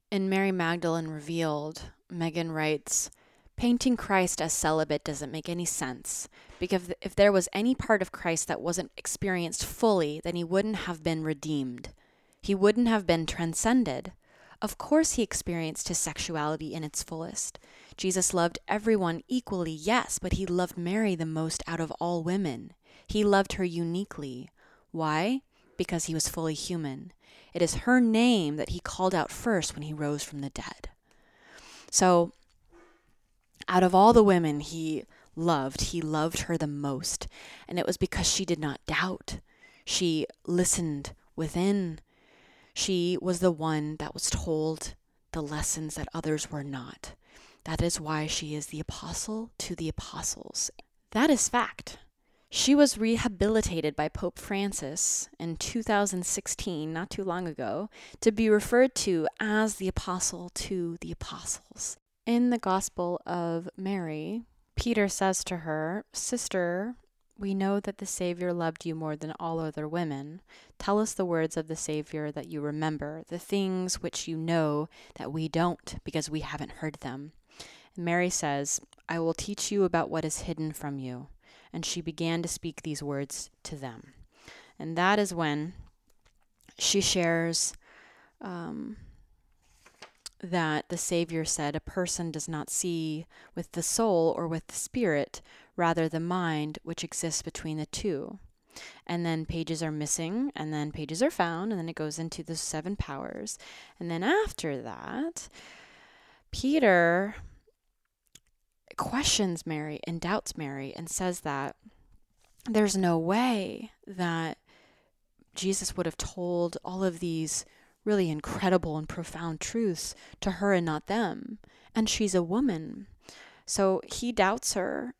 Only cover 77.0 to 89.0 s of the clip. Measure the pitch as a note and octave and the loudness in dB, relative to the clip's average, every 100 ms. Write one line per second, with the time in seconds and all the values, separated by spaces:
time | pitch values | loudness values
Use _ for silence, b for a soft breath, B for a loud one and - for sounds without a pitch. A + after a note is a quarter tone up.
77 | C3+ C3 D3 - _ B B B B - | -8 -10 -12 -18 _ B B B B -6
78 | E3+ F3 F3+ - D3+ C#3+ C#3+ - - - | 0 2 2 2 0 0 0 -4 -6 -14
79 | - E3 E3 E3 - G3+ - G3+ F#3+ E3+ | -6 0 0 0 -4 -4 -2 2 4 2
80 | - D#3+ D#3 - - D#3 D#3 D3+ D3 C#3 | 0 -2 -2 -4 -6 -4 -6 -6 -8 -6
81 | C3 B2 C#3 - b b b E3+ D#3+ F3 | -8 -10 -12 -20 b b b -8 -6 -4
82 | E3+ D#3 E3 E3 E3+ - E3+ - E3 C#3+ | -6 -4 0 0 -2 -4 -8 -8 -6 -6
83 | D3 C#3 C#3 - - _ - D3 C3+ A2+ | -4 -4 -4 -8 -12 _ -14 -10 -10 -12
84 | - - - B B B B - D#3+ E3 | -18 -20 -20 B B B B -10 -4 2
85 | F3+ G#3 G3+ E3+ D#3+ D3 D#3 F3+ - _ | 4 4 4 2 0 0 -4 -8 -18 _
86 | _ _ _ _ _ _ _ - - G3+ | _ _ _ _ _ _ _ -4 0 2
87 | F#3+ F#3+ E3+ E3 E3+ E3 - - B B | 2 2 2 2 2 0 -2 -6 B B
88 | B B B _ G3+ F3 E3 - - G#3+ | B B B _ -10 -8 -8 -8 -10 -12